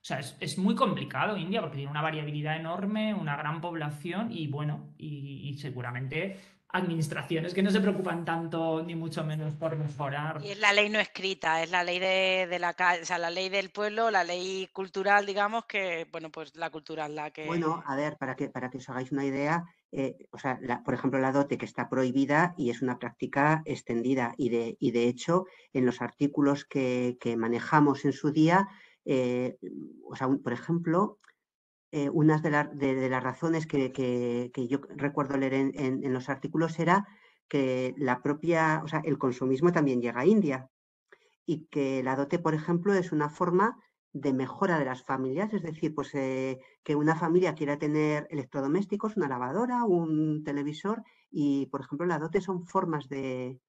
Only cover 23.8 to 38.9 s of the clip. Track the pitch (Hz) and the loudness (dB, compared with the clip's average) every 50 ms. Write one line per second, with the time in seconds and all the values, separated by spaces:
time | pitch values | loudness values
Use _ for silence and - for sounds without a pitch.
23.8 | - - 120 117 117 127 135 131 120 117 - - 143 113 117 117 117 117 107 _ | -4 -4 -2 0 2 2 2 2 0 -2 -2 -2 0 0 2 0 0 -2 -4 _
24.8 | 139 131 110 117 120 123 123 127 - - 170 185 185 - - - - _ - 135 | 0 2 2 4 2 2 2 0 0 2 2 2 2 -2 -14 -20 -20 _ 0 2
25.8 | 127 123 120 - 123 117 - _ 147 143 143 151 143 139 143 143 - _ - 139 | 2 2 2 0 -6 -8 -2 _ -2 0 2 4 4 4 4 2 -2 _ -2 0
26.8 | 131 127 127 123 123 123 123 - - 120 117 117 113 113 120 117 - - 165 156 | 0 2 2 2 0 0 -2 -2 -2 -2 0 0 2 2 0 0 0 4 6 6
27.8 | 147 143 135 139 - 143 131 - - 147 135 156 156 160 175 190 196 - - - | 6 6 4 2 0 0 0 2 0 0 4 6 6 8 6 6 4 2 -6 -20
28.8 | - - _ _ _ - 143 127 127 123 123 123 127 123 - _ - - - 71 | -20 -20 _ _ _ 0 0 2 2 2 0 0 -2 -2 -4 _ -14 -12 -12 -12
29.8 | - - - - - - 120 - 135 131 139 135 - 127 120 117 - - 170 170 | -14 -14 -16 -18 -16 -16 -8 -4 0 0 0 0 0 -4 -4 -4 -2 -2 -2 0
30.8 | 170 170 160 180 208 214 - _ _ - _ _ _ _ _ _ _ _ _ _ | 2 2 4 4 2 2 -2 _ _ -20 _ _ _ _ _ _ _ _ _ _
31.8 | _ _ - - 143 139 - 160 151 156 156 156 160 165 147 147 147 147 151 143 | _ _ -4 -2 -2 2 4 6 6 6 6 6 2 2 2 2 2 0 -2 -2
32.8 | 139 135 131 131 131 127 127 127 123 131 123 - 170 160 165 160 156 156 - 143 | 0 2 2 2 2 0 0 0 -2 -2 -4 -2 0 0 0 0 0 0 0 0
33.8 | 131 127 127 - 131 123 123 123 123 120 120 120 123 123 - - 123 117 135 139 | 0 0 0 -2 0 0 0 0 0 0 0 -2 -4 -4 -4 -6 -2 -2 -2 -2
34.8 | - - - 143 139 139 143 156 143 127 143 135 135 131 135 135 135 135 131 - | -4 -8 -8 -4 -4 -2 0 -2 -2 0 0 0 0 2 2 2 2 0 0 0
35.8 | 143 131 135 - - 139 127 127 127 - 135 - - 135 - 156 165 160 160 - | -2 0 0 -2 -2 -2 -2 -2 -2 -4 -6 -6 -6 -2 0 0 0 0 0 0
36.8 | 165 165 180 196 202 - - - - _ _ _ _ _ - 143 135 131 127 127 | 4 4 4 4 2 -2 -14 -20 -20 _ _ _ _ _ 0 2 2 2 2 0
37.8 | 127 127 123 - 143 127 123 - - 143 147 151 160 165 170 160 160 160 156 156 | -2 -2 -2 -2 0 0 0 2 0 -2 -2 0 0 2 4 4 4 4 2 0
38.8 | 156 156 | -2 -2